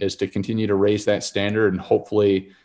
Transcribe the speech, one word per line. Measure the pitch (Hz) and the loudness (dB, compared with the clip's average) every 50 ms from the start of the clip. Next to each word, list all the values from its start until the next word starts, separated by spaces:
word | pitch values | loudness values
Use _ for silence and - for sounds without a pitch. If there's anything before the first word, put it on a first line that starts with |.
is | 101 95 - | -4 -4 -2
to | - 98 95 | -4 -6 -4
continue | - 101 98 - 113 110 110 | -4 -6 -4 -2 -2 -2 0
to | 104 101 | 0 2
raise | 95 101 104 107 104 - | 2 2 2 2 0 0
that | - 104 - - | -2 -2 -2 -4
standard, | - - 101 101 104 107 110 110 101 | -6 -4 -4 -2 -2 0 2 2 2
and | 92 87 | 0 -2
hopefully | - - 117 107 - - 107 107 104 98 98 95 95 - - _ | 0 0 0 0 0 -2 0 2 2 4 2 0 -2 -6 -16 _